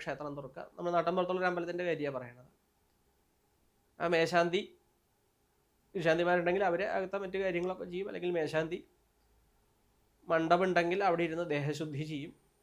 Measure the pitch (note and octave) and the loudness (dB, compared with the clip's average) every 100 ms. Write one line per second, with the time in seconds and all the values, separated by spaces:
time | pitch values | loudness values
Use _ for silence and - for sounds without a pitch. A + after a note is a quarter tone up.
0 | D#3+ C#3+ D3 C#3+ C#3+ - - - F3 F3 | -6 -8 -8 -8 -12 -12 -16 -6 0 2
1 | E3+ F#3 F3+ F#3 F3+ F3 E3+ F3 F3 D#3 | 2 2 0 2 0 0 -2 -2 -2 -2
2 | C#3+ C3 B2 B2 B2+ _ _ _ _ _ | -2 -4 -8 -16 -20 _ _ _ _ _
3 | _ _ _ _ _ _ _ _ _ - | _ _ _ _ _ _ _ _ _ -4
4 | E3 E3+ E3 F3 E3+ F3+ - - _ _ | 0 2 4 4 4 0 -4 -12 _ _
5 | _ _ _ _ _ _ _ _ _ G3 | _ _ _ _ _ _ _ _ _ -2
6 | E3 D#3+ F3 F3+ F3 F#3 G3 E3+ F#3+ F#3 | 2 4 4 2 2 2 2 0 0 -2
7 | F#3+ G3 G3 F#3+ F#3+ F3 F3+ F#3 F3+ F3 | -4 -6 -6 -4 -2 -2 -2 -4 -6 -6
8 | G3+ F#3+ F3 F3 D#3+ D#3 D#3+ F3+ - _ | -6 -4 -2 0 0 0 0 -4 -10 _
9 | _ _ _ _ _ _ _ _ _ _ | _ _ _ _ _ _ _ _ _ _
10 | _ _ - E3 E3 F3 F#3 F3 E3+ F#3 | _ _ 0 2 4 4 4 2 2 2
11 | G3 E3+ E3+ D#3+ F3 D3 C#3+ D3 D#3 C#3 | 2 2 0 -2 -2 0 0 -4 -4 -6
12 | D3+ D#3 D3+ - _ _ | -6 -6 -8 -14 _ _